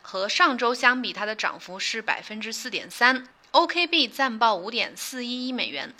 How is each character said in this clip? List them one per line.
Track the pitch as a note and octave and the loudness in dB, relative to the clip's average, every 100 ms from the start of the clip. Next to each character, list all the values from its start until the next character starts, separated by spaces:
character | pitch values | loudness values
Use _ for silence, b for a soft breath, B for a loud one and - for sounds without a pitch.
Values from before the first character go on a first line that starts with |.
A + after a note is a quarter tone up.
和 | - F#3+ G3+ | -10 -6 -2
上 | - F4 B3 | 4 4 4
周 | A#3+ | 0
相 | B3 B3+ B3+ | 4 4 4
比， | A3+ | -2
它 | F3 G#3 | -6 -6
的 | |
涨 | A3 - - | -2 -4 -4
幅 | - F#3 | -12 -8
是 | - A3+ | -6 -4
百 | A3 - | -4 -4
分 | - G#3+ | -4 -8
之 | G#3+ | -8
四 | A3+ B3+ | -8 -6
点 | F3+ - | -8 -8
三。 | - A#3+ C4 B3+ _ _ | 2 4 4 -4 _ _
O | C#4 E4+ | 4 4
K | E4+ E4+ | 2 2
币 | E4+ B3+ | 2 2
暂 | - C4+ A3 | 0 -2 4
报 | A3+ | 4
五 | G3+ F#3+ | 4 -2
点 | A#3 F#3+ | -4 -4
四 | - - C4 | -4 -10 -8
一 | A#3+ B3 B3+ | -6 -4 -4
一 | |
美 | B3 - | -2 -4
元， | C#3+ C3+ | -4 -8